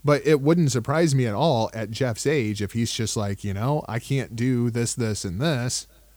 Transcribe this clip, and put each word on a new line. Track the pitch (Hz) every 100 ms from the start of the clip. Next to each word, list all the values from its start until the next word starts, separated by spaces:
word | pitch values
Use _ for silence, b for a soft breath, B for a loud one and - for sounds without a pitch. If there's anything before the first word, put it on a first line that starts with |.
but | 143 143 120
it | 151
wouldn't | 139 175 151
surprise | 120 113 151 165
me | 135 120
at |
all | 101 160 120 110
at | 110 107
Jeff's | 113 131 110 139
age | 151 107 104
if | 101
he's | 117 113
just | - 110 117
like, | 101 98
"You | 104
know, | 98 123 151 -
I | 117
can't | - 135 110
do | 117 123 123 120
this, | 120 117
this, | - 113 104 98
and | 90
this." | 156 135 123 - - _ _